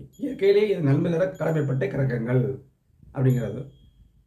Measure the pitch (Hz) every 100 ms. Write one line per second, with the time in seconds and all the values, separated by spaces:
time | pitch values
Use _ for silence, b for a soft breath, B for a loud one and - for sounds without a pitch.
0 | - - 269 262 196 202 208 180 143 147
1 | 175 165 - - 160 160 135 135 135 135
2 | 127 120 113 127 110 98 - _ _ _
3 | - 139 131 127 110 113 135 - - _
4 | - _